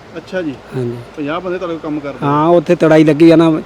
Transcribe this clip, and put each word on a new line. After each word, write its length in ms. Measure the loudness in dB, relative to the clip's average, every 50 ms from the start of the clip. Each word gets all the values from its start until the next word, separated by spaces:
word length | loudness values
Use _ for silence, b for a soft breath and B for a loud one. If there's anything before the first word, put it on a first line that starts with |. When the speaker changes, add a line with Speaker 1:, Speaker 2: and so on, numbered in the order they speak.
| -20 -18 -18
Speaker 1:
ਅੱਛਾ 260 | -18 -14 -10 -8 -8
ਜੀ। 120 | -8 -8 -10 -12 -14 -12 -8
Speaker 2:
ਹਾਂਜੀ। 200 | -8 -6 -6 -8 -10 -14 -16 -12
Speaker 1:
ਪੰਜਾਹ 240 | -10 -8 -6 -6 -6
ਬੰਦੇ 180 | -6 -8 -8 -8
ਤੁਹਾਡੇ 160 | -8 -8 -8
ਕੋਲ 160 | -8 -8 -8
ਕੰਮ 100 | -8 -8
ਕਰਦੇ? 260 | -8 -10 -8 -4 -2
Speaker 2:
ਹਾਂ, 220 | -2 0 0 2 2
ਉੱਥੇ 260 | 2 2 2 0 0
ਤੜਾਈ 300 | 2 2 4 4 4 4
ਲੱਗੀ 260 | 4 4 4 6 6
ਆ 60 | 6
ਨਾ 240 | 6 4 2 0 -2 -6